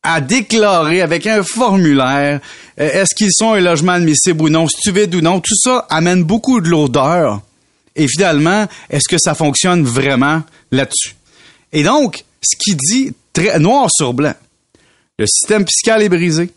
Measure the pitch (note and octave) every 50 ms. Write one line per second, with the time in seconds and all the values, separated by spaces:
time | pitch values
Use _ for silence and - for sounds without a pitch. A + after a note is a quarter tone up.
0 | - F3 E3 D#3+ C#3+ B2+ G#3 C4 G#3+ - G#3+ A3+ G#3 G#3 F#3+ E3+ D#3+ D3+ E3 F#3
1 | F#3 D#3 E3 E3+ D3+ G#3+ A3 G#3+ F#3+ - - A3 B3+ A#3 G3 G3 F3+ D#3 C#3+ C#3
2 | C3 B2+ C3+ C#3+ C#3+ C#3+ C#3+ C#3+ - - - - - - _ - C#3+ D#3 - F#3
3 | G3 F3+ - - G#3+ G3 F3 - G#3+ A3+ A3 G3+ F3+ F3 E3+ D3+ D#3 F#3 F3+ F3
4 | F3 D#3+ D3+ C3 - F#3 F3 D#3 D#3 D#3 D3+ D#3+ E3 D3+ - - - G#3 F3+ F#3+
5 | G#3 F#3+ E3+ F3+ D#3 E3 F#3 F#3 - - A3 F#3+ - B3+ B3+ B3 - - - D#3+
6 | E3 F3 F3+ F#3 F3 D#3 G3+ A3+ - - B3+ A#3 E3+ E3 E3+ D#3 D3+ C3+ A#2+ D3
7 | C3 C#3+ E3+ F3+ D#3+ B2 G#2 G2+ - _ _ _ _ _ _ _ _ _ _ -
8 | D#3+ C3 B2 D#3 G3 F3+ D#3+ C#3+ D3+ E3 F#3+ G#3+ G#3+ - - - - - - D3
9 | - - - E3 - E3 D3+ - E3 D3 C3+ - - F#3 F3+ F3 D#3 B2 A#2 C3
10 | C3 C#3 C#3 B2 C3+ C#3+ D#3 D#3+ D#3 _ _ _ _ _ - C3 C#3 - - -
11 | - - - _ _ _ _ _ - - _ _ _ _ - D#3 D3 F3+ B3+ D4+
12 | C#4+ G#3 - - - _ _ _ - - - - - G#3 G3 C#3+ B2+ D#3+ A3 C4
13 | C4+ B3 - _ _ _ _ - E3 G#3 - E3 D3 F#3 B3 C#4+ C4 F#3+ - -
14 | D#3+ B2 B2 B2 D3 D3 G#2+ _ _ _ _ _ _ _ _ _ _ _ _ _
15 | _ _ _ - A2 G#2 - - - - G#3 G#3+ G3 - - - - A3+ A3+ A3
16 | G#3 G#3 F3+ E3+ F3 F3 D#3 D#3+ F3 F3+ _